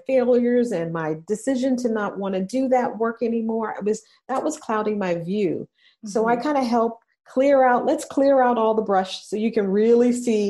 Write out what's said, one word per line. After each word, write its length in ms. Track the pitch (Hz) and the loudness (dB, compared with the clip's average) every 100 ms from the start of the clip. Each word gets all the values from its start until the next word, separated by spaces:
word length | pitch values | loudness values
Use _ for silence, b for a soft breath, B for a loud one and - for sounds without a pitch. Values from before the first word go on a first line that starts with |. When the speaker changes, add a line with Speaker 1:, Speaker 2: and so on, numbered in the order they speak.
| - | -2
Speaker 1:
failures 680 | 262 247 247 240 247 240 | 0 2 2 2 2 0
and 180 | 180 165 | -2 -4
my 240 | 165 156 156 165 | -4 -4 -6 -6
decision 520 | 214 - 254 262 247 | -6 -2 -2 -2 -2
to 100 | 240 | -2
not 280 | 220 202 185 | -2 -4 -6
wanna 240 | 196 190 | -4 -4
do 260 | 190 254 269 | -4 -4 0
that 300 | 247 233 208 | 0 0 -4
work 260 | 226 226 | -6 -2
anymore. 520 | 233 233 226 226 214 - | -4 -2 -4 -4 -6 -6
I 20 | |
was, 220 | 202 208 b b - | -4 -4 b b -6
that 160 | 254 | -4
was 140 | 311 302 | -4 -6
clouding 400 | - 214 214 208 | -4 -2 -2 -2
my 160 | 185 170 | -2 -4
view. 540 | 165 208 185 143 - b b b 214 | -4 -2 -2 -2 -8 b b b -6
So 220 | 196 226 | -2 0
I 80 | 240 | 0
Speaker 2:
Mm-hmm. 60 | |
Speaker 1:
kinda 200 | 302 285 240 | 0 0 0
help 340 | 233 226 - _ _ _ | 0 0 -4 _ _ _
clear 380 | 254 277 277 254 | 0 4 6 4
out, 200 | 247 - | 4 0
let's 180 | 311 | -2
clear 380 | - - 277 269 | -2 2 4 4
out 160 | 247 233 | 4 2
all 160 | 220 | 2
the 80 | 220 | 0
brush 420 | 202 190 190 - - | 0 0 0 -8 -8
so 120 | 208 | -2
you 160 | 220 | -2
can 120 | 220 196 | 0 0
really 420 | 202 226 233 247 | 2 4 6 4
see, 380 | 240 240 214 | 2 0 0